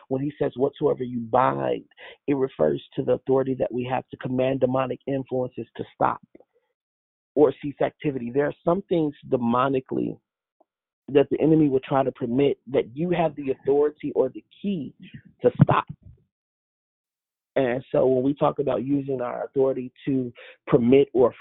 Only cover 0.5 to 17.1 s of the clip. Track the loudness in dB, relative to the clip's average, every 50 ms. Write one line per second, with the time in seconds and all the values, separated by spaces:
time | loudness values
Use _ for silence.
0.5 | -2 0 -2 -2 -2 0 0 0 0 0 -4 -6 -6 -8 -4 0 2 4 4 4
1.5 | 2 0 -2 -2 -4 -4 -6 _ _ -20 -20 -20 -20 _ -4 -2 -2 0 0 -2
2.5 | 0 0 0 2 0 0 -6 -10 -8 -6 -2 -2 -2 -2 _ 0 0 0 0 0
3.5 | -2 -4 -4 -4 -4 -6 -6 -4 -4 -6 -6 -8 -14 -12 -8 -6 -2 -2 0 0
4.5 | 0 0 0 0 0 0 -2 -2 -6 -8 -8 -6 -6 -6 -6 -4 -4 -4 -4 -4
5.5 | -6 -12 -14 -12 -12 -14 -14 -10 _ 0 0 0 0 -2 _ _ -20 -20 _ _
6.5 | _ _ _ _ _ _ _ _ _ _ _ _ _ _ _ _ 2 4 4 4
7.5 | 4 0 -8 -10 -6 -4 -4 -4 -4 -4 -6 -4 -4 -4 -6 -4 -2 -2 -2 -2
8.5 | -2 _ 0 0 0 0 0 -2 -2 0 0 -2 -4 -8 -12 -10 -8 -4 -2 0
9.5 | 2 2 2 2 0 -2 -4 -4 -6 -4 -4 -4 -6 -10 _ _ _ _ _ _
10.5 | _ _ _ _ _ _ _ _ _ _ _ 0 2 2 2 2 0 0 2 4
11.5 | 4 4 4 2 2 0 -2 0 0 0 0 0 -4 -6 -4 -2 0 0 0 0
12.5 | 0 -4 _ -4 -2 -2 -2 -2 -4 -6 -4 -2 -2 0 -2 -2 -4 -6 -6 -6
13.5 | -6 -4 -2 0 2 2 2 0 -2 _ -10 -6 -2 -2 -2 -2 -4 -10 -20 _
14.5 | _ -10 -6 -6 -6 -6 -6 -10 -14 _ -20 -20 -20 -20 -20 _ _ _ 0 2
15.5 | 4 4 4 4 4 0 -2 -4 -10 -20 _ -20 -20 _ _ _ _ _ _ _
16.5 | _ _ _ _ _ _ _ _ _ _ _ _